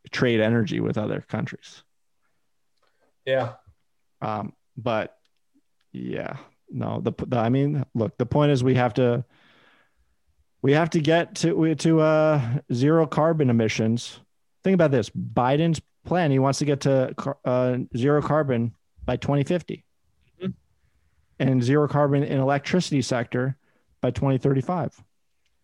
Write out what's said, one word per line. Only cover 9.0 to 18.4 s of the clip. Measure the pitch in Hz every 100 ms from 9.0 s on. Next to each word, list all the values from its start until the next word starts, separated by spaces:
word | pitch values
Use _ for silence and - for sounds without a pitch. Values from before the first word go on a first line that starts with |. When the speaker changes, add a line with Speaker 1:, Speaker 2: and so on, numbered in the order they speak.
| 127 120 123 _ _ _ _ _ _ _ _ _ _ _ _ _
Speaker 1:
we | 135
have | 147 165
to | 170
get | 151 165 165 -
to, | 160 170 160 151
to, | 165 160
uh, | 156 156 156 151 117 135 -
zero | 123 139 165 151
carbon | - 156 160 135
emissions. | 117 110 - 110 117 - - _ _ _ _
Think | 190
about | 190 156
this. | 135 101
Biden's | - 117 113 123 147 170 156 - _ -
plan, | 170 160
he | 135
wants | 135 139
to | 147
get | 139
to | 143 135 127 -
car-, | 143 - -
uh, | 127 127 123 - 123
zero | 131 147
carbon | 139 147